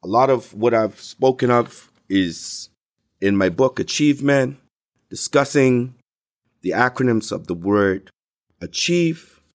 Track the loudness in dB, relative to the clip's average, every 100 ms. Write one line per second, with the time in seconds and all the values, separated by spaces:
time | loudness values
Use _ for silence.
0 | -2 0 2 0 -2 -2 0 2 0 -6
1 | -18 0 0 2 2 2 0 -8 -18 _
2 | _ 0 0 -4 -10 -10 -12 _ _ _
3 | _ _ -2 2 0 2 0 0 -6 0
4 | 0 2 2 2 0 -6 _ _ _ _
5 | _ -10 0 0 2 2 4 2 -2 -12
6 | _ _ _ _ _ _ -4 0 0 2
7 | 0 0 -2 -10 -6 -6 0 2 2 -2
8 | -8 _ _ _ _ _ -12 -6 -2 0
9 | 0 -4 -12 -20 _